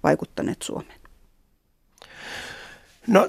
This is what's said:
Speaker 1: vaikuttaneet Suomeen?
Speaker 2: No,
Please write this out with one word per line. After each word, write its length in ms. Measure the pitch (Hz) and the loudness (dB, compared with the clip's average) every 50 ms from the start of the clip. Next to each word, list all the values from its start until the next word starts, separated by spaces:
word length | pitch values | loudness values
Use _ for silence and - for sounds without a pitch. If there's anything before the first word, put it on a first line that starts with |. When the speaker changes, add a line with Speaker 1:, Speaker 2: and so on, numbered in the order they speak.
Speaker 1:
vaikuttaneet 600 | - 147 107 - - - - - - - - - | 2 2 2 2 0 -6 -8 -6 -4 -4 -4 -6
Suomeen? 380 | - - - - - - - - - - - _ _ _ _ _ _ _ _ _ _ _ _ _ _ _ _ - - - - - - - - - - - - - - - - - _ _ _ _ - | -8 -10 -10 -10 -12 -14 -20 -20 -20 -20 -20 _ _ _ _ _ _ _ _ _ _ _ _ _ _ _ _ -20 -20 -20 -20 -18 -16 -14 -14 -12 -14 -14 -16 -16 -18 -20 -20 -20 _ _ _ _ 2
Speaker 2:
No, 220 | - 208 208 - | 6 6 6 6